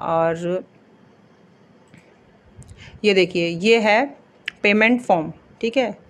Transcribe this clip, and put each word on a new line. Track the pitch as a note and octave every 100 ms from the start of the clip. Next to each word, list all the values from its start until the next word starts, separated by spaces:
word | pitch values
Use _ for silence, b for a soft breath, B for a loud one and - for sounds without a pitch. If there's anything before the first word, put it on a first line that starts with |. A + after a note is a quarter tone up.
और | - E3 E3 E3 F3 F#3 - _ _ _ _ _ _ _ _ _ _ _ _ - _ _ _ _ _ - - B B B
ये | G#3
देखिए, | F#3+ F3 F3+ E3+
ये | E3+ G#3 A3+
है | G#3+ G#3+ C#4 - _ _ - -
पेमेंट | G#3 G#3 A3 A#3+
फॉर्म, | - F3 D#3 - _ _
ठीक | A3+ C4+
है। | A3+ F3 _